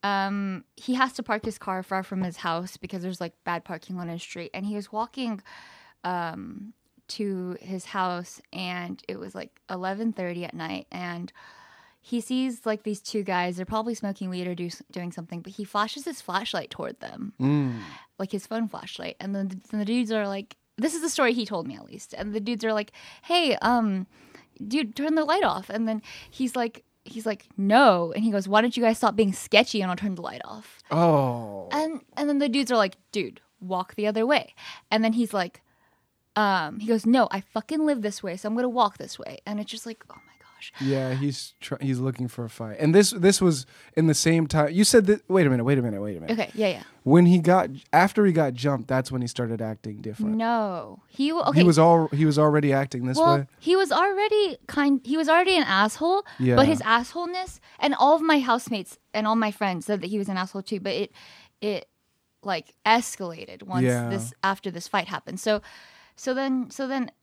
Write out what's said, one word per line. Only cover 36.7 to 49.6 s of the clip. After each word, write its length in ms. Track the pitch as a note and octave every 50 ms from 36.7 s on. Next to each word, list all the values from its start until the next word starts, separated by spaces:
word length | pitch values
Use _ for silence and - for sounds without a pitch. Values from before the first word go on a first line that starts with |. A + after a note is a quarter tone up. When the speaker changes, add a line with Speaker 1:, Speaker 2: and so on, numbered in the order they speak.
| - -
Speaker 1:
he 60 | G#3 A3
goes, 180 | A#3 A3 -
"No, 240 | A3+ A#3+ C4 A3+ -
I 80 | - G3
fucking 460 | F#3+ _ _ A3 A3 - D#4 D#4 D#4
live 160 | D4+ C#4+ B3
this 200 | G#3 G#3 G3+ -
way, 140 | - G3 E3+
so 140 | G3 - G#3+
I'm 60 | A3
gonna 120 | A#3 B3 B3+
walk 300 | A3+ B3 A#3 G3+ - -
this 200 | - - - -
way." 220 | - - - - _
And 160 | - G#3 G#3
it's 100 | G#3 -
just 140 | - A3+ -
like, 180 | A3+ A3+ _ - _
oh 60 | -
my 180 | - _ _ _ _
gosh. 340 | _ _ _ _ - - _ -
Speaker 2:
Yeah, 320 | C3+ C3+ C#3 C3+ C3 C3 B2+
he's 400 | C3 C#3 C#3+ C3+ - - - _ _
tr-, 140 | - - C#3+ -
he's 200 | C#3 C3+ C3 B2
looking 280 | B2+ C3+ B2 - B2+ A#2+
for 160 | - - A#2+
a 60 | A2+
fight. 280 | - - A2+ A2 G#2+ -
And 140 | D#3 D3+ D#3+
this, 180 | G3 G#3 G3
this 280 | A#3 G#3 E3+ G3 G3 -
was 260 | F#3+ F3+ D#3+ C3+ B2+ _ - - - - _
in 120 | - D#3+ D#3+
the 60 | D3+
same 340 | - - D#3+ E3 E3 E3 C#3
time. 240 | - D#3 D3+ D3 E3
You 100 | F3+ G#3+
said 220 | - - A#3+ G3+ F#3
that, 140 | G#3 G#3 _ _
wait 160 | F3+ F#3+ F3
a 40 | C#3
minute, 140 | B2+ B2 A#2
wait 140 | B2+ C#3+ C3+
a 40 |
minute, 200 | A#2+ A#2 G#2 G2
wait 160 | G2+ G#2 G2 E2
a 20 |
minute. 120 | D#2+ - A3+ A3
Speaker 1:
Okay, 100 | G3+ - -
yeah, 120 | G#3+ G#3+ G3
yeah. 140 | F3 G#2+ - - - _ _
Speaker 2:
When 240 | - C#3+ F3 F3 F3
he 100 | F3+ F3+
got, 300 | D#3 E3+ F3+ F#3 - - C3 C#3+ - _ -
after 320 | D#3 F3+ G3 - - G#3
he 60 | G3 E3
got 200 | D#3+ D#3 C#3 B2
jumped, 320 | B2 B2 D3 C#3 B2+ A2+ -
that's 240 | C3 C3 C3 -
when 100 | C3+ B2+
he 60 | B2 A#2
started 340 | - - B2 A2+ A2+ A2